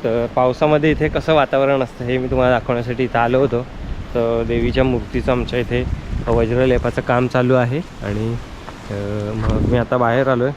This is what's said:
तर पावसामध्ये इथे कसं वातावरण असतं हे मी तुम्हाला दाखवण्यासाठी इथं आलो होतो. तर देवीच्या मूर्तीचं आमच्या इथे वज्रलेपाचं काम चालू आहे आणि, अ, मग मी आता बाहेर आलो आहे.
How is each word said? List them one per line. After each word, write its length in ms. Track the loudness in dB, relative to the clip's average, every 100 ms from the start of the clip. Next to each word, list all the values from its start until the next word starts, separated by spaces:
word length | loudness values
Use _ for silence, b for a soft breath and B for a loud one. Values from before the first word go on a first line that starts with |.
तर 240 | 0 0 0 2
पावसामध्ये 560 | 2 2 2 4 4
इथे 160 | 2 0
कसं 260 | -2 2
वातावरण 480 | 2 4 2 2 2
असतं 240 | 0 -4 -4
हे 120 | -2
मी 100 | 0
तुम्हाला 320 | 2 4 2
दाखवण्यासाठी 440 | 0 -2 -2 -2
इथं 160 | -2 0
आलो 200 | 2 2
होतो. 220 | 2 0 -4 -10 -8 -8 -4 -2
तर 280 | 0 0 0
देवीच्या 360 | 0 0 2
मूर्तीचं 480 | 2 0 -2 -4 0
आमच्या 280 | -2 0 -4
इथे 240 | -2 -2 -2 -4 -4 -4 0
वज्रलेपाचं 720 | 2 2 2 4 4 0 -2
काम 260 | 0 0 2
चालू 260 | 0 2
आहे 240 | 2 2 -2
आणि, 580 | -6 -10 -6 -4 -4 -4 -8 -14 -14 -14 -8
अ, 40 | -6 -4 -4 -4 -2
मग 360 | 0 2 2
मी 60 | 2
आता 200 | 2 2
बाहेर 300 | 2 2 2
आलो 160 | 2
आहे. 100 | 0